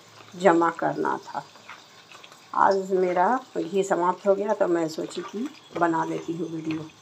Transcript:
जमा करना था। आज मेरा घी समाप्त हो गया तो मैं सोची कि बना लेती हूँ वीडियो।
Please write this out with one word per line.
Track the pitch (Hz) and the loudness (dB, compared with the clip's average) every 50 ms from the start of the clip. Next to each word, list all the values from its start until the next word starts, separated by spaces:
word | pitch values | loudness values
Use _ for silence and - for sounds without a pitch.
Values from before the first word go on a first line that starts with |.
| - - - - - - - | -20 -20 -20 -20 -20 -18 -4
जमा | 175 175 190 165 170 170 165 | 2 4 4 6 6 4 2
करना | 160 - 165 147 147 151 151 143 135 127 | 0 -2 -2 -2 -2 -2 -2 -2 -2 -4
था। | - - - - - - - - - - - - - - - - - - - - - - - - - - - | -6 -10 -10 -10 -10 -12 -16 -20 -20 -20 -20 -20 -20 -20 -20 -20 -20 -20 -20 -20 -20 -20 -20 -20 -14 -4 0
आज | - - 202 196 196 190 190 | 4 4 4 4 2 0 0
मेरा | 190 185 185 180 180 180 180 208 247 269 - - - 175 | 0 2 2 2 2 2 2 2 2 0 -4 -6 -6 -6
घी | 165 165 185 196 190 | -4 -2 0 0 0
समाप्त | 190 190 170 175 180 180 - - | 2 0 2 2 0 0 0 2
हो | 202 196 | 2 2
गया | 202 202 214 214 | 2 2 0 0
तो | 202 196 175 | 0 2 2
मैं | 170 170 165 160 | 2 0 0 -2
सोची | 156 - 165 151 - 185 | -4 -6 -8 -8 -8 -10
कि | 175 - - 202 247 311 - - - - - 170 | -10 -8 -8 -8 -8 -8 -10 -14 -18 -10 -4 0
बना | 170 170 165 160 160 | 0 0 2 0 -2
लेती | 165 160 160 - - | -2 -4 -6 -6 -8
हूँ | 170 165 170 165 | -6 -6 -6 -8
वीडियो। | 165 160 156 160 156 156 156 - - _ | -8 -8 -6 -6 -6 -6 -8 -12 -18 _